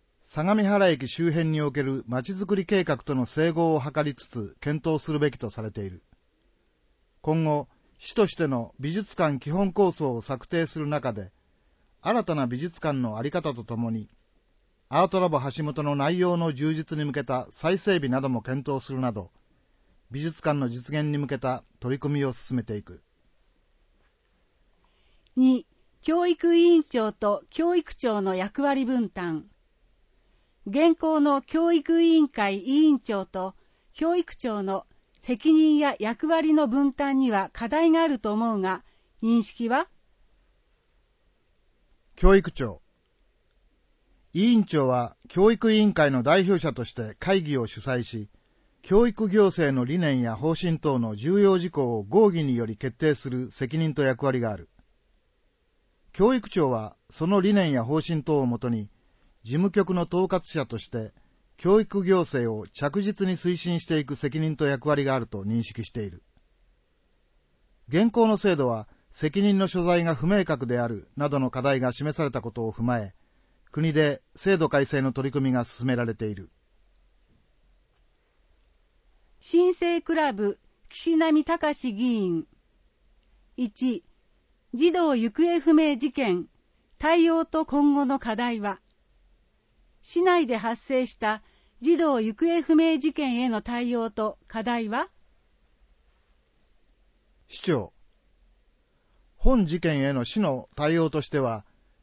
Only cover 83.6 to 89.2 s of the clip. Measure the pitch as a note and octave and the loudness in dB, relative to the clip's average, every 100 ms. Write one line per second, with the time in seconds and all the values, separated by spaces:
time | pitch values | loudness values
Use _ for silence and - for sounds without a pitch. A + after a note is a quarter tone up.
83.6 | A#3+ - B3+ G#3 - _ _ _ _ _ | -6 -2 -2 -2 -8 _ _ _ _ _
84.6 | _ A#3+ E4+ F4 E4 B3 A3+ - E4+ E4+ | _ 0 2 2 2 2 0 0 0 2
85.6 | D#4+ D#4 D#4 B3+ C#4 C#4 A#3+ F3+ - _ | 4 4 4 0 -2 -2 0 -2 -4 _
86.6 | _ _ _ - D4+ E4+ E4 E4 D#4+ D#4+ | _ _ _ -4 2 4 4 4 0 -2
87.6 | D#4+ C#4+ D4 C#4+ C4 C4+ A3+ A3 A#3+ A3+ | 0 2 4 4 2 -2 -4 -4 -4 -4
88.6 | G3+ - _ _ _ _ | -6 -8 _ _ _ _